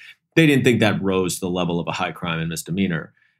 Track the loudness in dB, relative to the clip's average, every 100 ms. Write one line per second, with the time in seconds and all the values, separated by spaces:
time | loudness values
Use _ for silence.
0 | -20 -20 _ 4 4 6 4 4 2 0
1 | 0 0 0 -2 -4 -2 -2 -2 -4 -4
2 | -6 -6 -6 -4 -4 -6 -6 -2 -2 -2
3 | -8 _ _ _